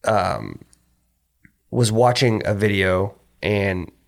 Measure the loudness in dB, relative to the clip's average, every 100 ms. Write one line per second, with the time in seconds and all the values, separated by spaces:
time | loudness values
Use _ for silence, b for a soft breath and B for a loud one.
0 | 0 0 0 -4 -8 -14 -20 _ _ _
1 | _ _ _ _ _ _ _ -2 0 4
2 | 2 4 2 2 -2 0 0 2 2 0
3 | -2 -8 _ _ -2 0 -2 -4 -8 _